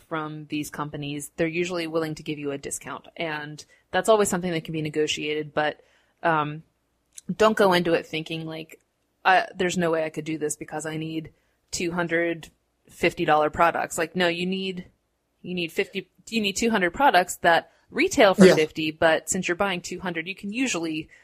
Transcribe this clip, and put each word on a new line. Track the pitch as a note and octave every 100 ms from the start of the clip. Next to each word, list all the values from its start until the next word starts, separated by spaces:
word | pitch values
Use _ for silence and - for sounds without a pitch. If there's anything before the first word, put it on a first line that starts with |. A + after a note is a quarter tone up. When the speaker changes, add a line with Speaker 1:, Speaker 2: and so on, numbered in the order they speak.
| _
Speaker 1:
from | D#3+ D3+ D3+ D3+
these | D3+ D3
companies, | - D3 D3 C#3+ D3 C#3+ -
they're | E3
usually | E3 F3 F3+ D#3+
willing | D#3+ D#3+ D3+
to |
give | D#3 D3
you | C#3+
a | C#3
discount. | C#3+ - - C3+ - -
And | E3 D3+ D3 D3+ - _ _
that's | F#3 F3+
always | G#3+ G3+
something | F3+ F3+
that | D#3+ D#3+
can |
be | D#3+
negotiated, | D3+ D3+ D3+ D#3 D3+ D3+ D3+
but, | D3+ D3+ - _ _ _ _
um, | E3+ D#3 D3 D#3 - _ _ _ _ - -
don't | F3+ G#3+ A3
go | G3
into | F3 E3+
it | E3 -
thinking | D#3+ D#3+ E3 D#3+
like, | D#3+ D#3+ - _ _ _ _
"Uh, | F#3+ F#3 - F#3+
there's | F3+ F3+
no | E3+
way | D#3+
I | D#3
could | D#3 D3+
do | D#3
this | D3+ -
because | C#3+ D#3 D#3+
I | D#3+
need | D#3+ D#3+ D#3 _ _ _ _
two | - F3
hundred | F3 E3+ E3 E3+ E3 - _ _ _ _
fifty | - F3 -
dollar | D#3+ D3+ D3+
products." | - E3+ C3 A#2+ -
Like, | D#3+ F#3
no, | F3
you | E3+ F3+
need, | F#3+ F#3+ F3+ - _ _ _ _ _
you | F3+ F3+
need | D#3+
fifty, | - F#3+ F#3+ - _ -
you | A3+
need | G#3 -
two | A3+
hundred | A3 F3
products | - C#4 F3+ F#3 -
that | F3 E3 - _ _
retail | G3+ F#4 - G3+
for | F#3 F#3+
Speaker 2:
Yeah. | D#3
Speaker 1:
fifty, | D#3 - D#3
but | D3+ E3 D#3+ -
since | F#3+ F3
you're | F3
buying | G3+ F3
two | - F3
hundred, | F#3 E3 E3+
you | F#3+
can | G3+
usually | A3+ B3+ F#3+ E3 D#3 - -